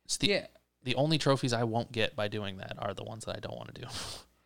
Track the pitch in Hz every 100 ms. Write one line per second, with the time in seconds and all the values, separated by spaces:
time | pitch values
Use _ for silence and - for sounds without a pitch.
0 | - - - 196 - - _ _ 127 127
1 | 147 160 147 139 135 117 120 113 117 110
2 | 107 - 104 107 101 95 101 - 104 98
3 | 107 113 - - - - - - - -
4 | - - - _